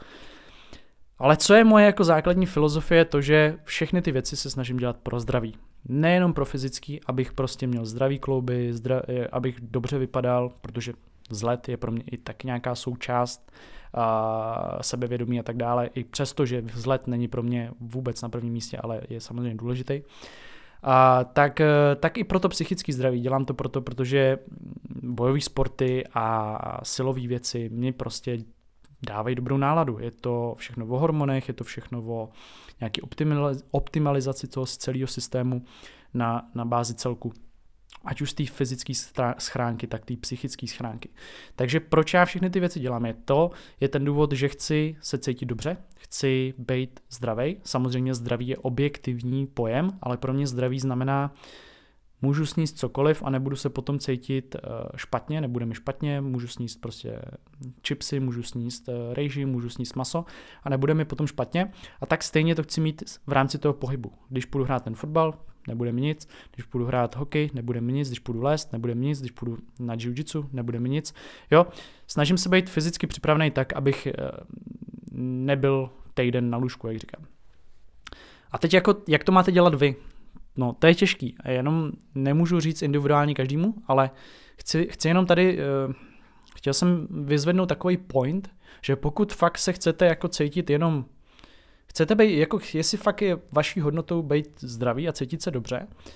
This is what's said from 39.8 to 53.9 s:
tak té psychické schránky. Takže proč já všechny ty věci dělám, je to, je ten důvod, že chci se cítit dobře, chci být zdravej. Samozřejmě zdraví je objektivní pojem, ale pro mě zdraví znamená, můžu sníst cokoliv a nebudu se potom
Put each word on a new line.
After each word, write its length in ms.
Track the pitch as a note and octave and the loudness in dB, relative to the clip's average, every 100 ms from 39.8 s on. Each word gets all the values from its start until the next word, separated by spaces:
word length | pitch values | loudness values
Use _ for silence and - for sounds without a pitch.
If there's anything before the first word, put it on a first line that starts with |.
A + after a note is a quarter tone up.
| A#2 | -6
tak 180 | A2 | -8
té 120 | - B2 | -8 -10
psychické 500 | - B2 C3 - A#2+ | -8 -8 -8 -8 -10
schránky. 420 | - A#2+ A2 - - - - - - | -8 -10 -10 -14 -18 -20 -20 -12 -4
Takže 240 | B2+ D#3 | 0 0
proč 340 | D#3+ D#3 D#3 | 4 2 4
já 100 | F3 | 4
všechny 260 | F3 F#3 F#3 | 4 2 0
ty 100 | F#3+ | 0
věci 200 | F3 E3+ | 0 -2
dělám, 260 | B2+ A#2+ A#2 | -4 -2 -2
je 80 | |
to, 360 | A2+ - C#3 E3+ - - - | -4 2 4 2 -2 -18 -4
je 80 | C3+ | -2
ten 160 | C#3+ | 0
důvod, 280 | C#3+ D3 D3 | 0 2 2
že 160 | C3+ C#3+ | 2 0
chci 480 | - - D3+ D#3 D#3 | -2 -2 0 0 -4
se 180 | - C3 | -6 -4
cítit 280 | C#3 B2 B2+ | -2 -4 -4
dobře, 300 | A2 D3+ F3+ - - | -4 -6 -8 -12 -20
chci 560 | - - C3+ C3 C3 C3 | -12 -2 0 2 0 -4
být 420 | A#2+ C3 C3 - - | -4 -2 -4 -10 -18
zdravej. 500 | A#2 A2+ A2 C#3 G#3 | -6 -4 -2 -2 -4
Samozřejmě 500 | - C3 B2 B2+ B2+ | -4 -2 0 0 -2
zdraví 340 | B2+ A#2+ A#2+ B2 | -2 -4 -4 -4
je 80 | C3 | -4
objektivní 920 | C3 B2 C#3+ C#3+ - A#2+ B2 C3 C3+ | -4 0 -2 -2 -6 -4 -2 -2 -2
pojem, 440 | - A2+ B2 F3+ F#3+ | -2 0 0 0 -4
ale 140 | B2 A#2+ | -6 -4
pro 160 | C3 | -2
mě 140 | C3+ C#3 | -2 -2
zdraví 340 | B2 B2+ C3 | -2 -2 -2
znamená, 520 | C3 B2+ C3+ C#3 C#3 - - - - - _ _ _ _ | -2 -2 0 0 -2 -8 -20 -20 -20 -20 _ _ _ _
můžu 240 | C3+ C#3+ D3+ | 0 0 0
sníst 320 | - D#3 - | 0 -2 -2
cokoliv 440 | B2 C#3 D3 D#3 | -4 2 2 2
a 80 | - | -2
nebudu 260 | C3 C3+ C3+ | -2 -2 -4
se 120 | C#3 | -4
potom 300 | C3 B2+ | -4 -4